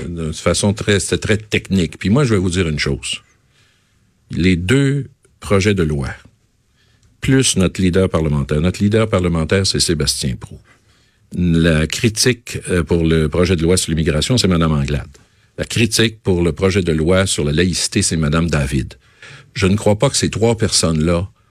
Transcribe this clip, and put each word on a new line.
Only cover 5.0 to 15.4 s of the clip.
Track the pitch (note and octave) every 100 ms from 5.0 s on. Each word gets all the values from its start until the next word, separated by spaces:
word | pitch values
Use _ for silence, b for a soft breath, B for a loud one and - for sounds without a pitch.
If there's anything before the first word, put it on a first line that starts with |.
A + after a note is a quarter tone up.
| - _ _ _
projets | - G2+ G2+
de | G2
loi, | D#2+ D2 C2 - - _ _ _ _ _ _ _ _ _
plus | - C3+ B2+ -
notre | F2 -
leader | F#2 F2 F#2+
parlementaire. | E2 D#2 C#2+ C2+ D2
Notre | F2 -
leader | G#2 A2 A2
parlementaire, | F#2+ F2+ E2+ D#2+ G2 F#2+
c'est | C#2+
Sébastien | - D#2+ C#2 - C2+ A#1
Proulx. | - - _ b b b b b _
La | - F2 E2 E2 D#2 D#2
critique, | - A2 G#2 B2+ B2 - - -
euh, | F2+
pour | D2+ F2
le | D#2+ D#2+ D#2
projet | E2 F2+ F2
de |
loi | E2 F#2
sur | -
l'immigration, | D#2+ D#2 D2+ - A#2+
c'est | G2+
Madame | E2+ E2
Anglade. | D2 C#2 C#2+ - - b b